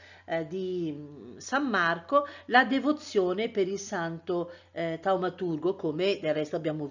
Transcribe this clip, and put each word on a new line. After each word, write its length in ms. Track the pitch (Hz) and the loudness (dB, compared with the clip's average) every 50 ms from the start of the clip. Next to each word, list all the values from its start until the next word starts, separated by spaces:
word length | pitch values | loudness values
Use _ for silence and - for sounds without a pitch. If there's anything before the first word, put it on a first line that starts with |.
| - - - - - | -20 -20 -20 -20 -8
eh, 220 | - 170 165 160 | -4 -4 -4 -2
di, 440 | 151 170 190 185 185 180 180 170 160 | -4 -4 -4 -4 -2 -2 -2 -2 -2
mm, 460 | 147 147 147 143 147 139 101 123 107 | -4 -6 -10 -14 -14 -16 -16 -16 -14
San 320 | 95 - - 247 277 294 262 | -14 -6 -2 -2 0 0 2
Marco 580 | 214 190 175 165 170 170 - - - 285 285 - - - - | 2 4 4 4 2 0 0 2 2 2 2 2 -4 -14 -2
la 180 | - 214 247 262 | 6 6 6 6
devozione 840 | 208 269 269 233 285 294 - - - - 214 185 180 185 196 226 233 | 6 2 2 2 0 0 -2 -4 0 2 2 2 4 2 0 -2 0
per 180 | 233 214 190 180 | 0 0 0 2
il 100 | 196 196 | 0 -4
santo, 720 | - - 208 180 165 165 165 165 - - 180 175 170 175 - - - - | -6 -6 -4 -4 -2 -4 -4 -6 -4 -2 -2 -2 -2 -4 -8 -14 -20 -12
eh, 260 | - - 170 165 160 160 | -6 -4 -4 -4 -4 -2
taumaturgo, 760 | - 196 190 180 180 180 175 - 190 175 165 147 156 180 196 | 0 2 2 2 2 -2 -2 -2 -4 -2 -2 0 0 0 0
come 420 | 190 - 160 147 160 185 196 202 147 | 0 -2 -2 0 2 2 2 2 2
del 140 | 156 156 | 0 0
resto 240 | 151 151 151 147 - | 0 0 0 -2 -2
abbiamo 320 | 165 151 160 151 156 147 139 | -2 -2 -2 -2 -2 -4 -8